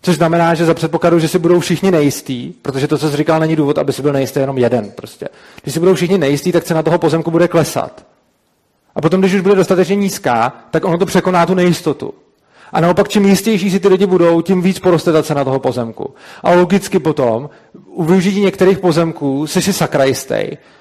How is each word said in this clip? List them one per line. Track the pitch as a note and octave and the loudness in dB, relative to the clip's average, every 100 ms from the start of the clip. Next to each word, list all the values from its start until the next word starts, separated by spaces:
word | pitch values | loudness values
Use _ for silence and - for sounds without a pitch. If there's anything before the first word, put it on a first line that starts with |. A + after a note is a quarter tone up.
Což | - D#3+ | 0 0
znamená, | E3 E3+ E3 | 2 2 2
že | E3 | 2
za | E3 | 2
předpokladu, | E3 D#3+ D#3+ F3 E3+ | 0 0 0 2 2
že | D#3 | 0
si | F3+ | 0
budou | E3+ F3 | 2 2
všichni | - E3 F#3+ | 0 -2 0
nejistý, | E3+ D3 - - B2+ D3+ - | 2 0 -2 -8 -10 -10 -10
protože | - C3+ C#3 | -8 -4 -2
to, | D3+ | -2
co | D3+ | -2
jsi | C#3+ | -2
říkal, | D#3 D#3+ | 0 0
není | D#3+ D#3 | 0 0
důvod, | C#3+ D3 | 0 0
aby | C#3+ | -2
si | - | -2
byl | C#3+ | -2
nejistý | C#3 C3+ - | -2 -2 -2
jenom | C3+ C3+ | -4 0
jeden | A#2+ A#2+ G#2 | 0 0 -4
prostě. | - - - - - - - | -12 -18 -14 -16 -16 -20 -16
Když | - | -10
si | C3+ | -2
budou | F3 | 0
všichni | F#3 E3+ F#3+ | 2 0 0
nejistý, | C#3 C#3+ F3+ | 0 0 0
tak | E3+ | -2
cena | E3 E3 | 0 -2
toho | D#3 E3+ | 0 0
pozemku | E3 D#3+ E3 | 0 -2 -2
bude | E3 E3+ | 0 2
klesat. | - - C3+ - - _ _ _ _ _ _ _ _ _ | 0 -2 -4 -8 -12 _ _ _ _ _ _ _ _ _
A | - | -4
potom, | D#3 F#3 | -2 2
když | F#3+ | 2
už | G3 | 2
bude | F3+ | 2
dostatečně | G3 F#3 F#3 F3 G3+ | 2 2 2 2 0
nízká, | G3 G3 C#3 A#2 A#2+ - - | -2 -4 -2 0 0 -4 -6
tak | D#3+ | -4
ono | F#3+ E3+ | -2 -2
to | F#3+ | 0
překoná | F#3+ F#3 F3+ E3+ | 0 0 0 0
tu | |
nejistotu. | F#3 F3+ D#3+ - C#3 - - _ _ _ _ - | 2 2 0 -2 -6 -8 -14 _ _ _ _ -6
A | - | 0
naopak, | E3+ F3 G3+ | 2 2 2
čím | G#3+ G3 | 2 4
jistější | F#3+ - G#3+ F#3+ | 2 2 0 0
si | F#3 | 0
ty | F#3+ | 2
lidi | F#3 G3 | 2 2
budou, | F3+ E3+ E3+ | 4 4 2
tím | E3 F#3+ | 0 0
víc | F3+ F#3 | 0 0
poroste | F#3 E3 F3+ | 0 2 2
ta | D#3+ | 0
cena | C#3+ C#3+ | 0 -2
toho | C3 C3+ | -2 -2
pozemku. | C3 B2 A#2 A2 - - - - | -2 -4 -6 -8 -12 -12 -20 -6
A | - | 2
logicky | F3+ F3+ G3 - F#3 | 2 4 0 0 -2
potom, | D#3 D3 B2+ A2+ C#3+ - _ - - | -2 0 0 0 -6 -18 _ -20 -20
u | - | -6
využití | D#3+ F#3+ F3+ G3+ | 2 2 2 0
některých | G3 - F#3 F#3+ | 0 2 2 2
pozemků, | F3+ D#3+ E3 D#3+ C#3+ C3+ D3+ | 2 0 -2 -2 -4 -4 -2
jsi | F#3 | -2
si | F3+ | -2
sakra | G3 D3+ D3 | -2 -2 2
jistý, | C3+ B2+ - A1 - - _ _ | 2 0 -4 -6 -6 -10 _ _